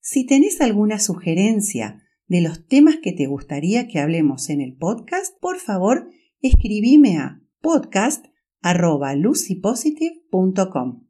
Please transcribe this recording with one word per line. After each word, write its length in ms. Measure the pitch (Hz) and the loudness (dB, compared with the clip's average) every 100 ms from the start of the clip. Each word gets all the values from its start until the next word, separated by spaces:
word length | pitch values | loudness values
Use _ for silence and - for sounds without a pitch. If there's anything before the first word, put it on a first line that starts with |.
Si 240 | - 285 | -4 -4
tenés 380 | 254 277 381 370 | 2 4 4 2
alguna 360 | 262 208 208 214 | 0 2 0 -2
sugerencia 1040 | 208 175 - 165 202 220 208 - 107 - _ _ _ | -4 -4 -2 0 2 0 -2 -6 -8 -12 _ _ _
de 140 | 180 | 0
los 260 | 165 160 - | 0 -4 0
temas 300 | 269 311 320 | 6 6 6
que 100 | 254 | -4
te 140 | 170 139 | -6 -6
gustaría 600 | 139 - 143 160 226 240 | -6 -8 -6 -2 -2 -2
que 120 | 160 | -4
hablemos 500 | 147 165 151 131 - | -2 0 0 -2 -6
en 140 | 147 | -6
el 160 | 131 127 | -6 -6
podcast, 600 | 165 233 - 359 381 _ | -6 -6 -6 -8 -8 _
por 180 | 359 359 | -8 -8
favor, 500 | - 196 190 269 - _ _ _ | -6 -2 0 -2 -4 _ _ _
escribime 760 | 262 - 214 208 226 302 277 165 | 2 4 4 -2 4 6 6 2
a 240 | 135 - _ _ | -4 -12 _ _
podcast 640 | 311 330 - 190 226 - - _ _ _ | 0 0 0 -2 -2 -4 -12 _ _ _
arroba 520 | 175 175 170 147 139 | -2 2 2 0 -2
lucypositive 1080 | 143 190 302 - 185 196 247 311 302 320 330 _ | 0 0 0 -4 -4 -4 -2 -4 -2 -6 -8 _
punto 400 | 185 185 190 185 | 0 0 0 -4
com. 360 | - 127 120 _ | -4 -8 -10 _